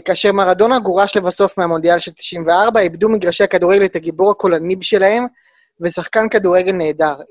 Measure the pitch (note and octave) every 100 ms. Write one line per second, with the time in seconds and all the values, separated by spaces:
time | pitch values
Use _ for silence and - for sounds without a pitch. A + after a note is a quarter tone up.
0 | F#3 F3 G3+ G3 F#3 F3+ A3+ B3+ G3 F3+
1 | G3 G#3 F3+ - G3 - E3+ D#3+ E3+ E3+
2 | F3 - - F3 E3 F3 A3 A3+ F3+ E3
3 | A3 G#3+ F3 E3+ G3 F3+ F3 G3 F#3+ E3+
4 | E3 D#3+ G3 G#3 F#3+ E3 E3+ F#3 - G3+
5 | G3 A3+ B3 _ _ _ _ - E3+ F3
6 | E3 A3 A3 A3 F#3+ F3+ F#3 F#3 D#3 D3+
7 | D#3 C#3+ -